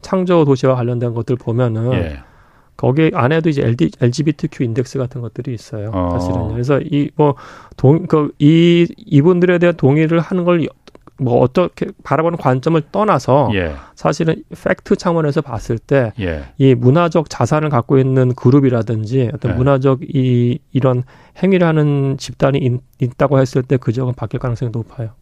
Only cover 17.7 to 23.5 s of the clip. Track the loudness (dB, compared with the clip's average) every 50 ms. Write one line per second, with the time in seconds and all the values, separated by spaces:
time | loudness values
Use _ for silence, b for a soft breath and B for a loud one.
17.7 | -2 -2 0 2 2 2 2 2 2 2 2 2 0 0 2 2 4 4 4 2
18.7 | 0 0 -2 -2 -4 -6 -4 -4 -2 -2 -2 -2 -4 -6 -4 -4 -2 0 2 2
19.7 | 2 2 2 0 0 0 -4 -4 -2 -2 0 2 2 2 2 0 -2 -4 _ _
20.7 | _ 0 0 2 0 0 -4 b b b b b b -2 0 2 2 2 2 2
21.7 | 2 2 2 2 0 0 0 -2 -4 -6 -8 -14 -8 _ -2 0 0 0 0 0
22.7 | -2 -2 -6 _ _ _ -6 -6 -2 _ 0 2 2 2 2 2